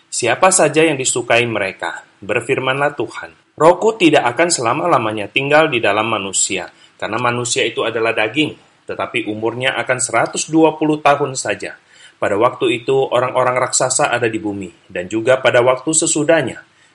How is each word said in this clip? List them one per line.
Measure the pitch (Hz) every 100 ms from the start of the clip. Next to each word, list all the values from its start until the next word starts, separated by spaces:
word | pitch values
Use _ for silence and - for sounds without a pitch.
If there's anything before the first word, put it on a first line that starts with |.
| _
Siapa | - 113 123 185
saja | 185 156 143
yang | 160 139
disukai | 127 127 120 117
mereka, | 120 107 95 - 82 - - _
berfirmanlah | 101 110 113 127 131 135 147 147
Tuhan, | 113 - 85 - _ -
'Rohku | 156 175 214 220
tidak | 165 147
akan | 120 120 175
selama-lamanya | 151 117 135 175 143 110 107 101
tinggal | 131 139 147 156
di | 123
dalam | 110 104 113
manusia, | 110 98 92 - 92 85 - _ _
karena | 92 110
manusia | 123 120 120 131
itu | 117 117
adalah | 110 113 113 -
daging, | 113 131 147 - _ _ -
tetapi | 92 95 123 104
umurnya | 107 113 120 131 -
akan | 123 123
seratus | - 117 160 - -
dua | 160 156 156
puluh | 151 151
tahun | 147 143 139 131
saja.' | 113 101 87 - _ _ - _
Pada | 104 101
waktu | 117 - 127 120
itu, | 120 135
orang-orang | 131 120 127 127 123 127
raksasa | 127 - 131 - 147
ada | 120
di | 117 110
bumi, | 104 101 90 - _
dan | 92
juga | 90 110 113 131
pada | - 123
waktu | 123 131 -
sesudahnya, | 160 165 165 147 165 120 - - _ _